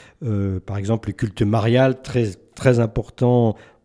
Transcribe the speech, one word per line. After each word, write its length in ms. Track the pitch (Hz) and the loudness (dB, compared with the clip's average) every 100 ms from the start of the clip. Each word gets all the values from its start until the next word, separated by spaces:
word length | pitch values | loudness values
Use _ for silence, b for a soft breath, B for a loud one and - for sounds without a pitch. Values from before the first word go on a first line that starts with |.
| B _ | B _
euh, 360 | 127 101 98 92 | -6 -2 -2 -4
par 180 | - 101 | -6 -6
exemple, 320 | 98 110 - | -2 -2 -4
le 40 | |
culte 280 | - 110 - | -6 -6 -2
marial, 600 | 110 110 110 120 131 131 | 0 0 2 4 2 0
très, 300 | - 127 110 90 _ | -4 -4 -2 -6 _
très 260 | - 131 117 | -2 2 2
important 760 | 113 110 - - 123 123 117 B B B | 2 -2 -8 -2 2 4 2 B B B